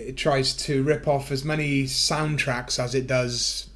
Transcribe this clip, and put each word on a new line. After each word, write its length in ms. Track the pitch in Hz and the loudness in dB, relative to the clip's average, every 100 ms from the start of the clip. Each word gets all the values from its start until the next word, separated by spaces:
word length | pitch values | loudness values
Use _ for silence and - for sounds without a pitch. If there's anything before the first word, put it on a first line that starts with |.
| 127 | -10
it 80 | 131 | -2
tries 380 | 156 139 131 - | 2 2 2 -2
to 260 | - 135 | 0 2
rip 240 | 139 143 156 | 2 2 2
off 240 | 139 131 | 0 0
as 120 | 139 | -4
many 420 | 147 151 147 139 131 | -2 0 2 2 0
soundtracks 920 | - - 151 151 147 - 123 123 - | 0 0 0 0 0 0 -2 -2 -2
as 160 | 123 | -2
it 140 | 131 127 | -2 2
does 600 | 127 123 120 - - - | 2 2 0 -2 -4 -8